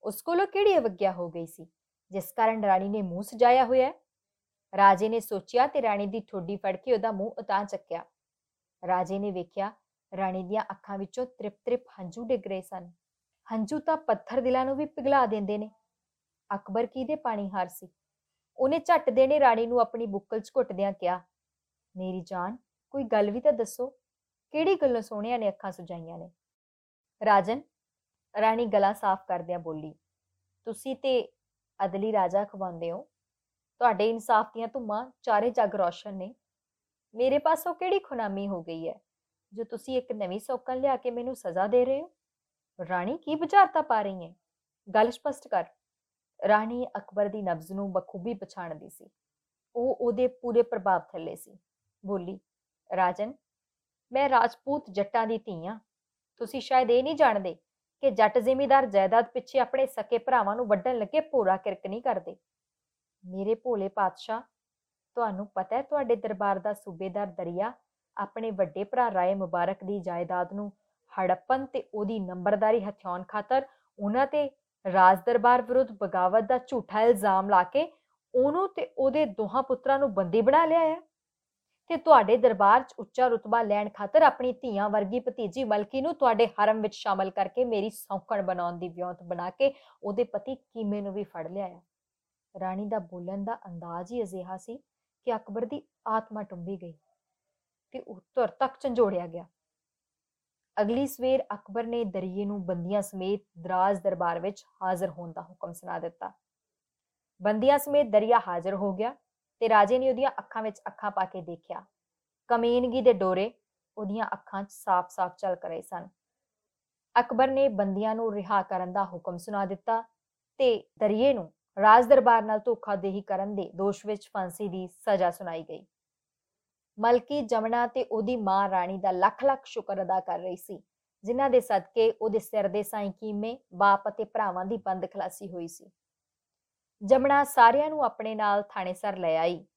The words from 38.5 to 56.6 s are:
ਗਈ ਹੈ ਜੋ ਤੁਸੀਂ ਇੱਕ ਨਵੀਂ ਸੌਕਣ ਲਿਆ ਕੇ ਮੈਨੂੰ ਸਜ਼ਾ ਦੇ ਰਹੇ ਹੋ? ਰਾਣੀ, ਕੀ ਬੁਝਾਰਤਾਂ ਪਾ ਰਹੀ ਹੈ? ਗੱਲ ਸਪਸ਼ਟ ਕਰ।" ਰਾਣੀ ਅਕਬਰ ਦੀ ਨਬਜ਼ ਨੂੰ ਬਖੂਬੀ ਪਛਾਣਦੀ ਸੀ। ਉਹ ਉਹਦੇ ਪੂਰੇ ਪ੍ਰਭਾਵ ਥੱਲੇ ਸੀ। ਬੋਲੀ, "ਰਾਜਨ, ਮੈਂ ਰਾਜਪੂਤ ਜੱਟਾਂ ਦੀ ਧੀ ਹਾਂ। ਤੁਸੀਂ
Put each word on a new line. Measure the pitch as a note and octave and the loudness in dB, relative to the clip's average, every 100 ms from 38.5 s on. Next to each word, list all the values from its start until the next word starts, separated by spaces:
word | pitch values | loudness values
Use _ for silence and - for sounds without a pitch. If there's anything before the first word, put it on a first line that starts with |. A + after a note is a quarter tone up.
| F#3 | -8
ਗਈ | E3 E3 E3 | -8 -8 -8
ਹੈ | - _ _ _ _ _ | -10 _ _ _ _ _
ਜੋ | G3+ | -12
ਤੁਸੀਂ | A3+ A#3 - B3+ | -10 -10 -4 -4
ਇੱਕ | B3+ | -4
ਨਵੀਂ | G#3+ F#3+ F#3+ | -6 -6 -6
ਸੌਕਣ | - B3+ - B3+ | -6 -8 -6 -2
ਲਿਆ | C#4 B3+ | 0 0
ਕੇ | B3+ | -4
ਮੈਨੂੰ | A#3+ A#3+ B3+ | -6 -8 -8
ਸਜ਼ਾ | F#3 F3 G3+ | -6 -2 2
ਦੇ | B3 | 4
ਰਹੇ | B3+ C4+ | 2 0
ਹੋ? | E4+ _ _ _ _ _ _ _ E3+ | -6 _ _ _ _ _ _ _ -4
ਰਾਣੀ, | F3+ F#3 D#4+ | -4 -2 -6
ਕੀ | - | -4
ਬੁਝਾਰਤਾਂ | D#4 E4 G4 F#4+ D#4+ | -4 2 6 6 4
ਪਾ | D4+ A3+ | 0 0
ਰਹੀ | G3+ F#3+ E3 | -2 -8 -14
ਹੈ? | F3 _ _ _ _ - | -20 _ _ _ _ -2
ਗੱਲ | G#3 A#3 | 2 2
ਸਪਸ਼ਟ | A#3 D4 C4+ - | 2 -6 -6 -4
ਕਰ।" | G3 E3+ _ _ _ _ _ _ _ F#3+ | -4 -4 _ _ _ _ _ _ _ 2
ਰਾਣੀ | G#3+ A3 A#3+ B3 G#3 | 2 2 -6 -8 -10
ਅਕਬਰ | - F#3+ G3+ | -10 -4 -2
ਦੀ | G#3+ | -2
ਨਬਜ਼ | F#3+ D#3+ E3 | -4 -6 -6
ਨੂੰ | F#3+ G3+ | -8 -4
ਬਖੂਬੀ | F#3 F#3 F#3+ F#3+ | -4 -6 -12 -10
ਪਛਾਣਦੀ | G#3+ F#3 - F3 D#3 - | -10 -12 -14 -14 -14 -18
ਸੀ। | - - _ _ _ _ _ _ A#3+ | -20 -20 _ _ _ _ _ _ -4
ਉਹ | B3 | -2
ਉਹਦੇ | - A#3+ A3 B3+ | 0 -2 0 0
ਪੂਰੇ | B3+ A#3+ A#3 | -2 0 2
ਪ੍ਰਭਾਵ | A#3 A#3 G3 F3+ - | 2 0 0 0 -2
ਥੱਲੇ | F3 E3 E3 | -12 -12 -12
ਸੀ। | - G3 _ _ _ _ F#3+ | -16 -20 _ _ _ _ -8
ਬੋਲੀ, | G3 F3 G3 _ _ _ _ _ F#3 | -6 -8 -14 _ _ _ _ _ -2
"ਰਾਜਨ, | F3+ F3+ G#3+ C#4+ _ _ _ _ _ _ _ | -2 -2 -8 -10 _ _ _ _ _ _ _
ਮੈਂ | B3+ C#4 | 0 2
ਰਾਜਪੂਤ | B3+ A#3 - - C#4 - | 4 2 -2 -6 -6 -4
ਜੱਟਾਂ | F#3+ G3+ A#3 A3 | 0 2 2 0
ਦੀ | A3 | -2
ਧੀ | A3 F3 E3+ | -6 -10 -10
ਹਾਂ। | A3 _ _ _ _ _ _ | -12 _ _ _ _ _ _
ਤੁਸੀਂ | A#3 C4+ | -10 -10